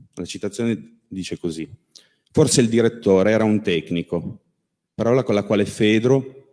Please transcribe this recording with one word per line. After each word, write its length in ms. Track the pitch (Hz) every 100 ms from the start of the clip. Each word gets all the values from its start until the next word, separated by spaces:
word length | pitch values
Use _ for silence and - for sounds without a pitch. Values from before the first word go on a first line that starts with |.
| -
La 120 | - 87
citazione 760 | 92 104 - 117 104 - _ _
dice 300 | 95 87 87
così: 320 | 87 80 78 - _ - _ _ _
"Forse 300 | - 139 -
il 80 | 113
direttore 640 | 113 113 - 101 92 98
era 120 | 110
un 180 | 110 104
tecnico", 800 | 101 82 - 87 - 87 - - _ _ _ _ _
parola 300 | - 110 127
con 120 | 120 104
la 80 |
quale 220 | - 101 101
Fedro 760 | - 107 110 127 135 131 - _